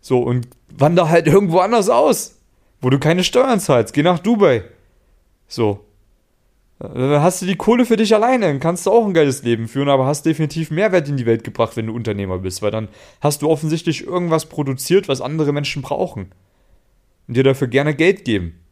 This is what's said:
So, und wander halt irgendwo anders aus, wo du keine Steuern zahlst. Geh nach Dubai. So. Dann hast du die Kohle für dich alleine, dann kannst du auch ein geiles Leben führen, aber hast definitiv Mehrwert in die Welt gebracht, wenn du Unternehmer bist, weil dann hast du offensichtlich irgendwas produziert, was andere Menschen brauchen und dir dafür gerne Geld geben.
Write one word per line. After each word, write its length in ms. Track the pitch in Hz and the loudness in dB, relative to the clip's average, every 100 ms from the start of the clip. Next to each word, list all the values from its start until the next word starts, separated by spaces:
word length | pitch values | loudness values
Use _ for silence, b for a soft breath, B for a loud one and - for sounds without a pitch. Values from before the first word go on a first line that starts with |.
| - | 0
So, 120 | 127 | -2
und 280 | 123 123 120 _ _ | 0 -4 -6 _ _
wander 400 | - 147 175 160 | 0 2 4 4
halt 180 | 170 151 | 2 4
irgendwo 320 | 190 202 170 | 4 4 2
anders 300 | 190 233 196 | 2 2 2
aus, 500 | 240 302 226 - _ _ _ _ _ | 2 4 0 -4 _ _ _ _ _
wo 100 | 127 | 0
du 80 | 139 | 2
keine 280 | 156 175 180 | 2 0 0
Steuern 340 | 247 262 220 | 0 2 0
zahlst. 340 | - 127 107 | 2 2 2
Geh 100 | 143 | 0
nach 160 | 160 175 | 0 0
Dubai. 440 | 208 233 185 120 - _ _ _ _ _ _ _ _ | 0 2 4 2 -2 _ _ _ _ _ _ _ _
So. 380 | - 107 98 _ _ _ _ _ _ _ _ _ _ | -2 -2 -2 _ _ _ _ _ _ _ _ _ _
Dann 420 | - - 131 147 | -12 -4 0 2
hast 200 | 165 180 | 2 0
du 40 | 180 | -4
die 100 | 185 | -2
Kohle 280 | - 240 240 | 0 2 2
für 120 | 220 | 2
dich 180 | 214 214 | 2 2
alleine, 300 | 233 254 190 | 2 2 0
dann 140 | 139 | 0
kannst 260 | 160 180 202 | -2 -2 2
du 60 | |
auch 140 | 233 208 | 2 2
ein 80 | |
geiles 280 | 165 147 127 | 2 2 0
Leben 240 | 117 113 113 | -2 -2 -2
führen, 220 | 135 143 | -2 0
aber 160 | 139 131 | 2 2
hast 220 | 151 160 | 0 -2
definitiv 440 | 156 156 160 160 | -2 -4 -4 -6
Mehrwert 380 | 156 208 180 143 | -2 0 0 0
in 80 | 139 | -4
die 80 | 117 | 0
Welt 180 | 117 | -2
gebracht, 320 | - - 117 - | -2 -4 -4 -4
wenn 120 | 110 | -6
du 60 | |
Unternehmer 440 | 117 110 101 98 92 | -6 -6 -6 -6 -6
bist, 240 | 92 92 | -8 -6
weil 100 | 104 | -4
dann 160 | 110 110 B B B | -4 -10 B B B
hast 220 | 147 147 | -4 -2
du 80 | 147 | -2
offensichtlich 560 | 151 156 160 165 143 - | 0 -2 -4 -4 -6 -4
irgendwas 400 | 180 175 160 - | -4 -2 -4 -4
produziert, 640 | - 139 131 - 185 190 | -6 -6 -6 0 0 0
was 100 | 135 | -4
andere 320 | 127 156 147 | -4 -2 -2
Menschen 300 | 143 143 147 | -2 -6 -8
brauchen 500 | 123 147 175 - 92 _ _ _ _ _ _ _ _ _ - | -8 -6 -6 -8 -14 _ _ _ _ _ _ _ _ _ -6
und 80 | 120 | 0
dir 80 | |
dafür 240 | 131 131 127 | 2 0 0
gerne 280 | 127 147 143 | 0 -2 2
Geld 280 | 165 196 131 | 0 0 -2
geben. 340 | 101 85 - _ | -4 -4 -12 _